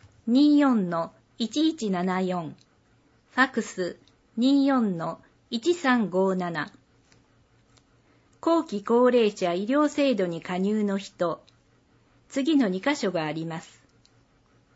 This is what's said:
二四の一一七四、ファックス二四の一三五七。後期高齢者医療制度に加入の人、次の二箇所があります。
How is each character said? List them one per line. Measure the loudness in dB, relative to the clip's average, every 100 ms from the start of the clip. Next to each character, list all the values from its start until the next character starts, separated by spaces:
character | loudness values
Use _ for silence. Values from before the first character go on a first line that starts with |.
| -20 _ 0
二 | 4 6 6
四 | 4 2 0
の | -4 -6 -10 _ -10
一 | -6 0 0
一 | 0 -2
七 | -2 -2 -2
四、 | -2 -4 -8 -12 _ _ _ _ _ _ _
フ | 0
ァ |
ッ | 0
ク | 0
ス | -6 -6 -8 -8 _ _ _ 0
二 | 2 4 4
四 | 2 0 -2
の | -6 -10 _ _ -10
一 | -6 -2
三 | 0 2 2 2
五 | 0 0 0
七。 | -4 -6 -8 -12 _ _ _ _ _ _ _ _ _ _ _ _ _ _ _ _
後 | 0 0
期 | 0 -6
高 | 0 4 4
齢 | 4 2
者 | 0 -2
医 | -2 0
療 | 0 0
制 | 2 0
度 | 0 -2
に | -4
加 | -6 -4
入 | -2 0
の | 0 -2
人、 | -6 -6 -4 -4 _ _ _ _ _ _ _ _ _
次 | -4 2 2
の | 2
二 | 0
箇 | -2
所 | -2 -2
が | -2
あ | -4
り | -6
ま | -8 -10
す。 | -14 -20 _ _ _ _ _ _ _ _ _